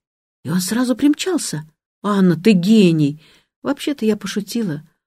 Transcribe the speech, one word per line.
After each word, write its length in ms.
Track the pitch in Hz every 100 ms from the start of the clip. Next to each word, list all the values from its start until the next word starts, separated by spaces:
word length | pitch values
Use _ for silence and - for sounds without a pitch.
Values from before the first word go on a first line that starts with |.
| _ _ _ _
И 60 | -
он 100 | 180
сразу 360 | 180 226 247 233
примчался. 680 | 294 294 381 330 - 151 156 _ _ _
«Анна, 340 | 202 196 185 165
ты 160 | 220
гений!» 720 | 185 180 220 180 160 143 151 _ _ _ _
«Вообще-то 420 | - 277 311 277
я 120 | 214 214
пошутила». 680 | 190 214 202 233 202 147 - _